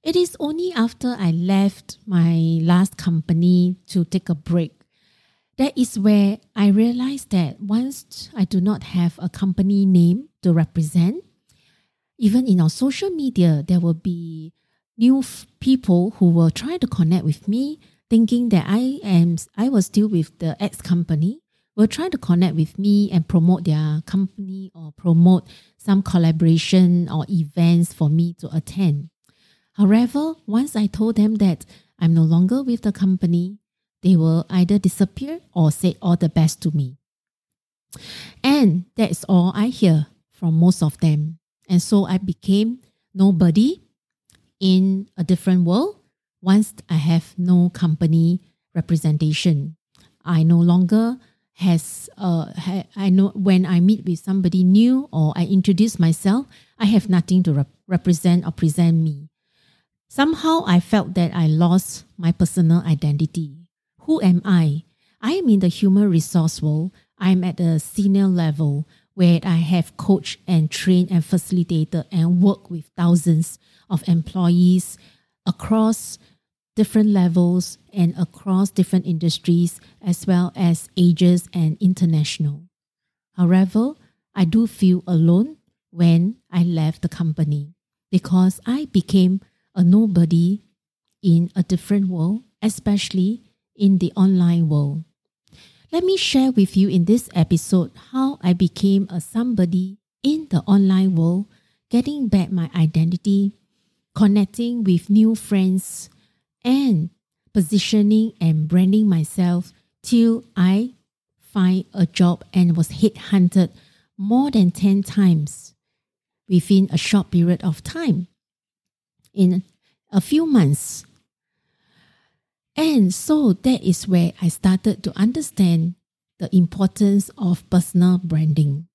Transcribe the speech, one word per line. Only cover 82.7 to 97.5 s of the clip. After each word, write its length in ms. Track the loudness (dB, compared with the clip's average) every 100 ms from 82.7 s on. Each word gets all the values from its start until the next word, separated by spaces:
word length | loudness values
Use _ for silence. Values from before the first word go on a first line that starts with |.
| _ _ _ _ _ _
However, 640 | -2 2 4 2 0 -2 -6 _ _ _
I 120 | -2 0
do 200 | 0 -2
feel 380 | 0 0 2 0
alone 500 | 2 4 2 0 -6 _ _ _
when 460 | 0 2 2 0 -6 _
I 140 | -2
left 380 | -2 0 -4 -4
the 80 | -8
company 640 | -6 -6 -2 -4 -4 -8 _ _ _ _
because 520 | -4 0 0 2 -2 -6
I 220 | -6 -2
became 480 | -4 0 2 2 0 _ _ _ -2
a 60 |
nobody 800 | 2 4 2 0 2 2 0 -4 _ _ _ _ _ _
in 300 | 0 2 0
a 80 | -4
different 460 | -4 -4 -2 -2 -2
world, 340 | -2 -4 -4 _ _
especially 840 | -6 -4 -4 -2 -2 -2 -2 -4 _ _ _ _
in 220 | 2 2
the 160 | 0 0
online 540 | 2 2 2 2 0
world. 340 | 0 -2 -6 -12 _ _ _ _ _ _ _ _
Let 140 | -4 -2
me 100 | -2
share 380 | 0 0 2
with 240 | 2 0 2
you 100 | 2
in 160 | 0
this 240 | 2 0 0 -2
episode 560 | 0